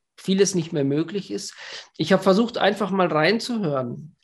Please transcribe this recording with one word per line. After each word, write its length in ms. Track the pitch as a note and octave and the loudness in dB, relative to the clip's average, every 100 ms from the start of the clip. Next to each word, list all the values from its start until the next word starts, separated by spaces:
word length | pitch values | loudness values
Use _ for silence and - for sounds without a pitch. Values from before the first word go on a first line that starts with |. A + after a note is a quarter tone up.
| _ _ | _ _
vieles 380 | - F#3+ G3 F3+ | -2 2 2 2
nicht 180 | D#3+ | -2
mehr 100 | D#3+ | -2
möglich 480 | C#3 C#3+ D#3+ G#3 F#3+ | 0 0 -2 -6 -8
ist. 240 | G3+ - - - - - - | -10 -10 -14 -16 -16 -14 -6
Ich 140 | D#3+ | 2
habe 80 | F#3+ | 4
versucht, 360 | G3 F#3+ A#3 - | 4 4 2 2
einfach 340 | F#3+ G3+ G3+ | 0 0 -2
mal 160 | F#3+ F3+ | 0 2
reinzuhören. 1080 | D3+ D#3+ A3 - A#3 F#3 C#3 B2 D3 D3+ _ | 2 2 2 -2 -4 -2 -2 -4 -8 -14 _